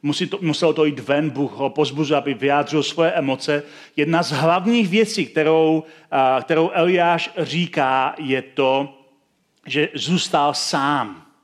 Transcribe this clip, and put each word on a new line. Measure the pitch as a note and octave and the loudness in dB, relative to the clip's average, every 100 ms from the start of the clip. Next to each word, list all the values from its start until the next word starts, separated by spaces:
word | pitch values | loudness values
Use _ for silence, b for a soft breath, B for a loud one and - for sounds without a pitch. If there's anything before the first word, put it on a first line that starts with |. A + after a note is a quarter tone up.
Musí | D3 C#3+ F3+ | -2 -2 -4
to, | G3 | -4
muselo | E3+ D3 E3+ | -2 0 0
to | D#3 | 2
jít | D3+ C3 | 0 0
ven, | A#2 C#3+ D3+ | -2 0 0
Bůh | B2 C#3 | -2 -6
ho | - C#3 | -2 -4
pozbuzuje, | - C#3+ C#3 D3 D3 | 0 -2 -2 0 0
aby | C3+ | -2
vyjádřil | B2 C#3 C#3+ C#3+ D#3 | -2 0 0 0 -2
svoje | C#3+ - E3 | -2 0 0
emoce. | F3 C#3 C3 - D3 D3 B B - | 0 -2 -4 -2 -4 -4 B B -2
Jedna | D3 E3 | 0 0
z | F3 | 0
hlavních | C#3+ D#3+ F3+ F#3 A#3+ G3+ | 0 2 2 2 2 2
věcí, | G3+ A3 G#3+ C#3+ | 2 2 0 -2
kterou, | D#3+ D#3 D#3+ D#3+ D#3+ D#3 B B | 0 2 4 4 2 -2 B B
a, | C#3+ C3 C3 | 0 2 2
kterou | - D#3+ E3 | 0 0 2
Eliáš | F#3 E3+ F#3 E3+ E3+ - - | 2 2 4 2 2 -2 -6
říká, | D3 D#3 F3 D#3+ C3+ C3 C3 - | -4 -2 -2 0 0 2 0 -4
je | C#3+ C3 | -4 -4
to, | B2+ - C3+ C3+ C#3+ - _ _ _ _ _ _ - | -4 0 2 2 -2 -10 _ _ _ _ _ _ -6
že | C#3 C#3 | -2 -2
zůstal | C#3+ C#3+ F3+ - D#3+ C#3+ | -4 -2 -2 0 0 0
sám. | C#3+ - D#3 C#3 D3 A2 E2+ - _ | -2 -4 -2 0 0 -4 -10 -20 _